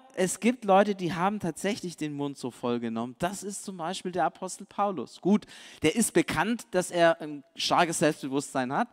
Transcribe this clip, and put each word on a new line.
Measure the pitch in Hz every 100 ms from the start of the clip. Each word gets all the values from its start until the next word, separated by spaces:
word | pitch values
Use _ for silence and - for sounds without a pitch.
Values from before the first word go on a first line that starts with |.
| -
es | - 180 -
gibt | 220 254
Leute, | 202 190 208 190
die | 175
haben | 165 185 208
tatsächlich | 175 - 214 202 180 -
den | 151
Mund | 143 143 139
so | 127
voll | - 123 120
genommen. | 117 113 123 123
Das | 175 196
ist | 190 196 -
zum | 185
Beispiel | 165 190 185
der | 175
Apostel | 160 - 185 -
Paulus. | 196 - 202 170 107 -
Gut, | 175 208 - - - -
der | 156 220
ist | 214
bekannt, | 175 - 160 190 240 -
dass | 180 175
er | 175 170 165
ein | 151 147 - -
starkes | - 147 170 165
Selbstbewusstsein | 151 - 143 139 - 135 127
hat. | 151 240